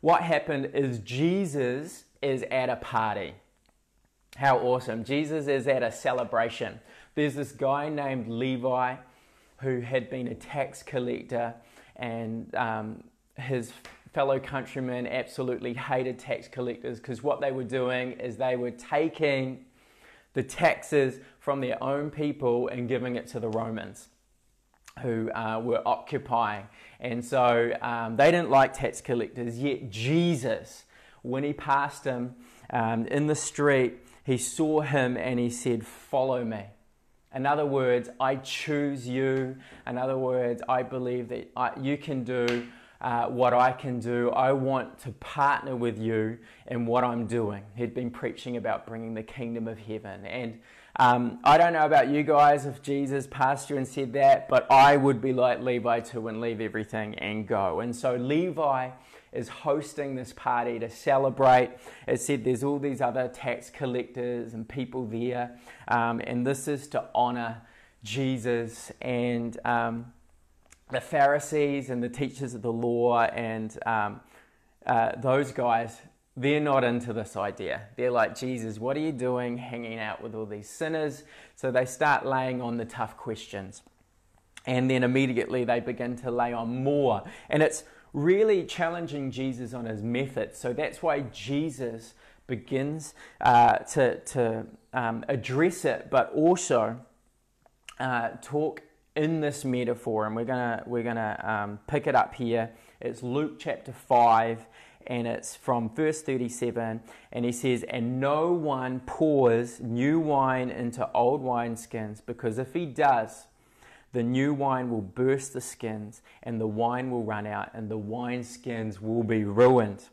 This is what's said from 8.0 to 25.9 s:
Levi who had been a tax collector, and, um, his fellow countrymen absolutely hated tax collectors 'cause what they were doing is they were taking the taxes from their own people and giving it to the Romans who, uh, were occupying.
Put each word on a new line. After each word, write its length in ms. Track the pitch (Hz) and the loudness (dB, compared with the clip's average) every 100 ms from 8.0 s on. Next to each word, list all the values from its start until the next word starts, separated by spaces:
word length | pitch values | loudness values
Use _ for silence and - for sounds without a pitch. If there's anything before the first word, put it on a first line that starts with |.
| 143 131 110 | -4 -4 -4
Levi 680 | 117 131 127 127 127 127 135 - _ _ _ _ _ | -4 -2 -2 0 0 0 -4 -14 _ _ _ _ _
who 240 | 131 127 | -4 -4
had 280 | 120 131 117 | -2 -2 -2
been 180 | 131 123 | -6 -6
a 80 | 117 | -8
tax 460 | - 143 135 - | -8 -6 -6 -8
collector, 720 | - 135 120 120 - 120 117 120 _ - - - | -8 -4 -4 -6 -6 -4 -4 -6 _ -20 -20 -12
and, 580 | 120 113 113 113 - - | -8 -6 -6 -6 -6 -4
um, 480 | 117 110 107 - - _ _ - | -2 -4 -6 -10 -16 _ _ -12
his 380 | 127 127 113 - - - - | -4 -4 -4 -12 -20 -20 -10
fellow 260 | - 139 135 | -2 2 0
countrymen 680 | 135 139 123 139 127 123 123 | -2 -8 -6 -6 -4 -4 -4
absolutely 680 | 127 117 - 127 123 123 | -4 -6 -6 -4 -4 -4
hated 460 | 120 131 131 127 123 | -6 -2 -2 -2 -6
tax 280 | - 123 - | -6 -8 -8
collectors 520 | 131 123 117 127 120 | -8 -6 -6 -10 -10
'cause 220 | - 113 | -10 -6
what 200 | 139 139 | -2 0
they 100 | 139 | -2
were 140 | 131 120 | -2 -4
doing 480 | 131 123 127 127 | -2 0 -2 -4
is 240 | 123 123 107 | -6 -8 -2
they 180 | 127 127 | -2 0
were 160 | 123 | -4
taking 920 | 117 - 151 160 160 151 135 131 131 - _ _ _ - - _ | -8 -4 0 0 0 0 0 -2 -6 -16 _ _ _ -20 -20 _
the 100 | - | -6
taxes 760 | 123 - 165 - - 147 131 120 - _ | -6 2 2 2 0 2 2 -2 -18 _
from 200 | - 143 | -4 -2
their 240 | 127 - | -2 -2
own 280 | 131 143 147 | -2 -2 -4
people 560 | 147 147 143 123 120 123 | -4 -4 0 2 2 0
and 180 | 123 123 | -4 -2
giving 280 | 127 123 120 | -2 -2 -6
it 120 | - | -6
to 120 | 123 | -2
the 100 | 110 | 0
Romans 600 | 110 113 110 - 101 - _ _ _ _ _ _ _ - - | 0 -2 -4 -8 -14 -20 _ _ _ _ _ _ _ -20 -8
who, 280 | 127 113 113 | -4 -2 -2
uh, 260 | - 110 110 | -4 -4 -4
were 180 | 120 117 | 0 0
occupying. 800 | - | 0